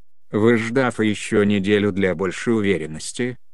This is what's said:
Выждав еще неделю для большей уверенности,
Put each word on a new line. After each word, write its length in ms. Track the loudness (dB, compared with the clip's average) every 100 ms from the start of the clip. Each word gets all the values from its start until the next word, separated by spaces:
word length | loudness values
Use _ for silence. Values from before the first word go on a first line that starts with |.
| -18 -18 -6
Выждав 680 | 2 4 4 2 0 0 2
еще 440 | 0 0 0 2
неделю 480 | 4 2 2 2 2
для 220 | 2 0
большей 420 | 0 -4 -4 0 0
уверенности, 800 | 2 0 -2 -10 -10 -6 -6 -6 -8